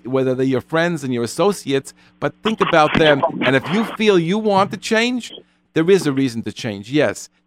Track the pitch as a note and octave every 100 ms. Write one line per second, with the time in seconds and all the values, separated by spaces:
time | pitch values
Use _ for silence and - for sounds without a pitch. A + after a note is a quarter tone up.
0 | A#2 C3 C3 B2+ C3 B2+ - D#3+ F3 E3
1 | C3+ A#2+ A#2+ - F#3+ G3 - C3+ - -
2 | _ - D3 - G#3+ A3 F#3 E3 D3+ -
3 | D#3 C#3 C3 B2+ B2 C3 B2+ G3 A3 -
4 | G#3+ F#3+ E3 G#3 G#3+ F#3+ G3 G#3 - A3
5 | A#3+ B3 - - _ _ _ D#3 E3 G3
6 | D3+ C3+ C3+ A#2 G#2+ - B2 G2+ G2+ D3
7 | A#2 G2 - _